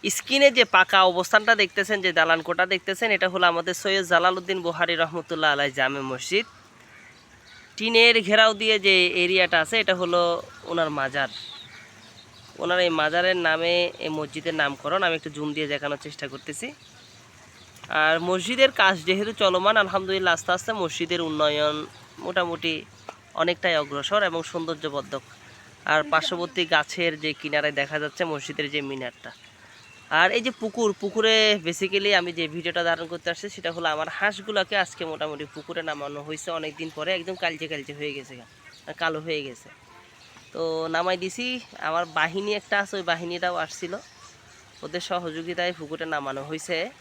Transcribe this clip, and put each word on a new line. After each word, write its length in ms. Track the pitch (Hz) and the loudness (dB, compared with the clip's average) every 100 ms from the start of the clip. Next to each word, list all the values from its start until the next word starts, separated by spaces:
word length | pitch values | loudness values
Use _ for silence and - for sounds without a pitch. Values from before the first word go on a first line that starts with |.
| 202 | -4
স্ক্রিনে 400 | - - 269 277 | -4 0 6 6
যে 140 | 254 | 6
পাকা 380 | 226 190 185 196 | 4 6 6 6
অবস্থানটা 520 | 185 175 180 214 214 | 6 4 2 2 4
দেখতেছেন, 480 | 220 190 - 190 208 | 2 2 0 -2 0
যে 100 | 185 | 2
দালান 300 | 165 160 165 | 4 4 2
কোঠা 240 | 160 175 185 | 0 0 0
দেখতেছেন, 440 | 190 - 190 226 | 0 -4 -2 0
এটা 180 | 196 185 | 2 0
হলো 180 | 185 180 | 4 4
আমাদের 280 | 170 170 | 2 -4
সৈয়দ 300 | 175 202 196 | -4 0 0
জালালউদ্দিন 580 | 175 170 180 185 180 190 | 4 4 4 2 -4 -2
বুহারী 320 | 170 165 170 165 | -2 -2 0 2
রহমতুল্লাহ 560 | 165 165 156 160 156 | 0 -2 -6 0 2
আলাইহি 200 | 143 143 | 2 0
জামে 280 | 131 131 139 | 0 0 0
মসজিদ। 460 | 131 127 - 196 233 - - - - - - - - - - - - - | -6 -6 -2 -2 -2 -14 -20 -20 -20 -20 -20 -20 -20 -20 -20 -20 -18 -4
টিনের 440 | 220 226 233 226 | 4 8 8 6
ঘেরাও 340 | 185 214 220 | 6 6 6
দিয়ে 240 | 208 220 214 | 4 2 4
যে 280 | 196 190 180 | 6 6 4
এরিয়াটা 540 | 180 175 185 175 170 | 2 2 4 4 4
আছে, 200 | 160 220 | 2 0
এটা 140 | 202 | 2
হলো 480 | 185 175 175 170 170 - - | 0 2 2 2 0 -6 -16
ওনার 260 | - 170 156 | -6 -2 -2
মাজার। 380 | 147 135 143 131 - - - - - - - - - - - - - | 0 -2 -2 -4 -6 -16 -16 -18 -20 -20 -20 -20 -20 -20 -20 -20 -6
ওনার 220 | 170 180 | 0 2
এই 100 | 180 | 2
মাজারের 460 | 160 151 170 180 180 | 2 2 2 2 2
নামে 560 | 165 160 170 175 175 - | 2 2 2 2 0 -2
এই 100 | 156 | -6
মসজিদের 460 | 156 151 156 165 | -4 -6 -6 -4
নামকরণ। 480 | 160 143 139 147 185 | 0 0 0 -2 0
আমি 120 | 180 | 0
একটু 160 | 160 160 | 0 -6
জুম 220 | 147 151 | -6 -6
দিয়ে 140 | 147 151 | -4 -4
দেখানোর 320 | 143 143 143 | -4 -4 -6
চেষ্টা 260 | 151 - 139 | -10 -12 -12
করতেছি। 440 | 131 - 147 - - - - - - - - - - - - - | -10 -12 -10 -12 -14 -20 -20 -20 -20 -20 -20 -20 -20 -20 -20 -4
আর 320 | 156 156 165 | 2 4 2
মসজিদের 500 | 175 185 180 247 269 | 2 -2 -2 2 2
কাজ 340 | - 196 185 | 6 2 4
যেহেতু 280 | 156 185 208 | 0 0 -2
চলমান, 440 | 220 196 185 196 220 | 2 2 4 4 4
আলহামদুলিল্লাহ, 580 | 190 190 190 190 185 | 2 0 -2 0 2
আস্তে 180 | 165 - | 0 0
আস্তে 200 | 185 - | -2 -2
মসজিদের 480 | 220 170 - 165 175 | -4 -4 -4 -4 -2
উন্নয়ন 640 | 165 151 151 147 151 151 151 - - - | -2 0 2 2 0 -2 -8 -16 -20 -12
মোটামুটি 680 | 180 185 175 165 165 156 - - - - - | -4 -2 -2 -4 -4 -6 -10 -18 -20 -20 -12
অনেকটাই 420 | - - 175 185 156 | -2 0 0 0 0
অগ্রসর 460 | 143 143 139 208 | -2 -6 -2 0
এবং 200 | 190 165 | 0 -2
সৌন্দর্যবর্ধক। 800 | 160 170 165 151 151 143 104 139 - - - - - - | -6 -8 -6 -6 -6 -6 -8 -12 -12 -20 -20 -20 -20 -10
আর 180 | - 156 147 | 0 2 4
পার্শ্ববর্তী 540 | 160 156 175 175 180 | 0 0 -4 -4 -4
গাছের 560 | 165 160 147 - 170 156 | 2 2 0 -2 -2 -2
যে 120 | 156 | -6
কিনারায় 400 | 147 156 147 147 | -6 -2 0 0
দেখা 260 | 143 139 151 | -2 -4 -4
যাচ্ছে 260 | 151 - | -6 -4
মসজিদের 460 | 170 151 135 147 143 | -4 -4 -6 -6 -4
যে 100 | 147 | -4
মিনারটা। 500 | 139 135 127 - 120 - - - - - - - - | -6 -8 -8 -12 -20 -20 -20 -20 -20 -20 -20 -20 0
আর 200 | 156 185 | 4 4
এই 100 | 226 | 2
যে 100 | 233 | -2
পুকুর, 420 | - 220 240 220 190 | -4 -6 0 -2 0
পুকুরে 580 | 202 220 220 220 214 208 160 | -4 2 4 6 4 2 -2
basically 480 | 170 190 196 202 190 | -4 -2 0 4 2
আমি 140 | 175 | 2
যে 160 | 170 160 | -4 -6
ভিডিওটা 360 | 165 165 170 | -4 -4 -2
ধারণ 220 | 170 165 165 | 0 -2 -4
করতে 240 | 170 - | -6 -6
আসছি, 180 | 170 208 | -6 -10
সেটা 240 | - 170 | -8 -8
হলো 160 | 170 165 | -2 -2
আমার 200 | 151 160 | -2 -4
হাঁসগুলোকে 680 | - 208 202 202 208 185 202 | -2 -2 -2 -4 -2 0 0
আজকে 280 | 180 - | -2 -4
মোটামুটি 400 | 165 156 151 147 | -8 -6 -6 -6
পুকুরে 380 | 147 156 147 170 | -10 -12 -10 -8
নামানো 380 | 160 147 143 147 | -6 -8 -8 -10
হয়েছে 280 | 147 156 - | -10 -10 -6
অনেক 260 | 165 156 147 | -6 -8 -8
দিন 140 | 160 | -10
পরে, 200 | 156 156 | -6 -4
একদম 200 | 185 170 | -4 -4
কালচে 340 | 185 170 156 160 | -6 -6 -4 -8
কালচে 260 | 151 135 | -8 -10
হয়ে 180 | 147 147 | -8 -8
গেছে, 220 | 139 131 127 113 - - - - 156 | -8 -14 -20 -20 -20 -20 -20 -16 -4
কালো 220 | 165 156 | -4 -4
হয়ে 220 | 160 151 | -4 -6
গেছে। 260 | 135 120 - - - - - - - - - | -6 -14 -20 -20 -20 -20 -20 -20 -20 -20 -16
তো 360 | - 165 160 160 | -6 -4 -4 -2
নামাই 260 | 160 180 185 | 0 0 -2
দিছি। 440 | 185 214 247 254 - - | -4 -6 -6 -6 -10 -8
আমার 260 | 156 165 | -2 -2
বাহিনী 500 | 175 160 160 185 202 | 0 0 0 0 -2
একটা 260 | 208 - 202 | -4 0 -2
আছে, 160 | 202 196 | 0 -4
ওই 60 | |
বাহিনীটাও 540 | 175 165 175 175 180 175 | -2 -2 -2 -4 -2 -2
আসছিল, 380 | 160 - 175 202 - - - - - - - - | -6 -6 -8 -10 -12 -20 -20 -20 -20 -20 -20 -16
ওদের 180 | 156 175 | -10 -8
সহযোগিতায় 720 | - 180 175 156 165 175 175 | -4 -4 -4 -8 -6 -2 -2
পুকুরে 340 | 170 147 160 160 | -4 -10 -8 -4
নামানো 360 | 151 139 135 | -4 -4 -8
হয়েছে। 480 | 143 156 - 165 208 - | -8 -10 -4 -4 -4 -8